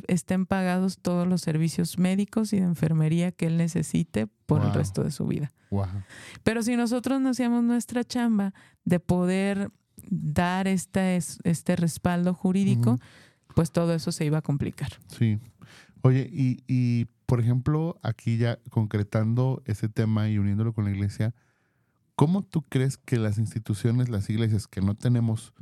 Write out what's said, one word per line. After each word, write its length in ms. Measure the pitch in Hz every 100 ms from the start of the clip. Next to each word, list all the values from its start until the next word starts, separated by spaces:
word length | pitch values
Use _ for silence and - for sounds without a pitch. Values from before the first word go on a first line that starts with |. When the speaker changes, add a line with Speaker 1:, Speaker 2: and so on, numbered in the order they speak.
| -
Speaker 1:
estén 400 | 180 - 190 185
pagados 500 | 196 185 185 190 -
todos 300 | 180 175 180
los 140 | 180
servicios 580 | - 156 165 180 165 -
médicos 520 | 185 190 202 226 214
y 60 | 202
de 80 | 180
enfermería 640 | 160 156 160 156 170 180
que 140 | - 165
él 120 | 170
necesite 680 | 170 165 156 165 165 208 220 - -
por 140 | 104
el 60 | 101
Speaker 2:
Guau. 80 | 101
Speaker 1:
resto 240 | 98 98
de 80 | -
su 160 | - -
vida. 240 | - 147 - _
Speaker 2:
Guau. 180 | 101 95 98 - - - -
Speaker 1:
Pero 200 | - 226
si 120 | 226 240
nosotros 460 | 233 247 240 269
no 80 | 262
hacíamos 340 | 240 240 240
nuestra 400 | 233 240 - 240
chamba 500 | 240 247 233 214 196 - - _ -
de 140 | 175
poder 720 | - 180 180 190 196 196 202 - _ - -
dar 580 | 170 156 151 175 185 190
este, 480 | 190 - 196 185 180
es-, 240 | - - 175
este 320 | 165 - 175
respaldo 560 | 170 - 180 175 175
jurídico, 600 | 185 185 185 196 120 120
Speaker 2:
Ujú. 60 | 123 - - - _ _ -
Speaker 1:
pues 160 | 165
todo 220 | 170 170
eso 180 | 165 170
se 140 | - 151
iba 140 | 156
a 20 |
complicar. 480 | - 143 - - 139 - - -
Speaker 2:
Sí. 220 | 113 107 - - - - - -
Oye, 280 | 135 131 131
y, 300 | 170 131 123 -
y 380 | 127 120 120 117 _ -
por 80 | 120
ejemplo, 580 | 117 127 123 151 165 -
aquí 340 | 113 - 117 113
ya 220 | 117 - -
concretando 920 | 117 104 104 101 113 110 120 131 131 -
ese 240 | 107 107
tema 400 | 113 110 110 107
y 80 | 107
uniéndolo 340 | 101 101 113
con 120 | 110 101
la 60 |
iglesia, 420 | 98 101 - 110 - _ _ _ _ _ _ _ -
¿cómo 280 | 147 196
tú 180 | - 165
crees 340 | - 131 131 -
que 180 | - 120
las 220 | 110 104
instituciones, 680 | 107 110 107 104 120 123 123
las 220 | 101 101
iglesias 380 | 110 113 107 -
que 140 | -
no 120 | 98
tenemos 580 | 101 127 120 113 113 - -